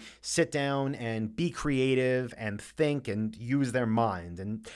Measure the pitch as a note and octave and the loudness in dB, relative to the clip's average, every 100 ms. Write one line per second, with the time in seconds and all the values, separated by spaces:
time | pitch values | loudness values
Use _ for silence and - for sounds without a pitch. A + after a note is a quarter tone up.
0 | - - - - E3 D3 C#3 C#3 C3+ C#3+ | -6 -12 -2 2 2 2 0 0 0 -2
1 | A#2 A2+ A2 A2 E3+ - D3 C3+ C3 C3 | -2 -2 -2 -2 -2 0 0 2 4 4
2 | B2+ B2+ B2 - G#2+ G#2 - - D3+ C#3+ | 4 2 0 -6 -6 -6 -6 0 2 0
3 | B2+ G#2 A2 A2 A#2 C#3 C3 B2 A#2 A2+ | -2 -2 -2 -4 0 2 2 2 2 4
4 | A2+ F#2 E2+ E2+ G2 A2 - | 2 0 -6 -8 -6 -8 -10